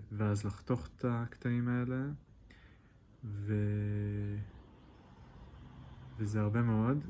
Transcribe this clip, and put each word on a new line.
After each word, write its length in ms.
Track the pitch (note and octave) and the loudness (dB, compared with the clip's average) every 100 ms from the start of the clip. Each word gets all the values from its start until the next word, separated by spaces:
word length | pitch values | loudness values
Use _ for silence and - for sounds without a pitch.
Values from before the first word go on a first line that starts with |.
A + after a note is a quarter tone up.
| G#2+ | -2
ואז 340 | G2+ G#2+ G#2 G#2 | 0 4 4 2
לחתוך 420 | F#2+ - B2 - | -2 0 0 -2
את 180 | - B2 | -4 0
הקטעים 600 | A#2+ A#2+ - B2+ A#2+ A#2+ | 0 -2 -4 0 2 2
האלה, 380 | B2 B2 B2+ C#3 D3 - - - - - - - - - - | 2 0 0 -2 -6 -12 -20 -20 -20 -20 -20 -20 -20 -20 -12
ו-, 1120 | A2 G2+ G#2 G#2+ G#2 G#2 G#2 G#2 G#2 G#2 G#2 G#2 G#2 - - - - - - - - - - - - - - - - - | -8 -4 0 2 2 2 0 0 0 -2 -2 -4 -6 -10 -20 -20 -20 -20 -20 -20 -20 -18 -18 -18 -18 -16 -16 -16 -12 -4
וזה 240 | G#2+ G#2+ | 0 2
הרבה 200 | G#2 A2+ | 4 4
מאוד. 360 | A#2 A2 A2+ D3 | 4 6 4 4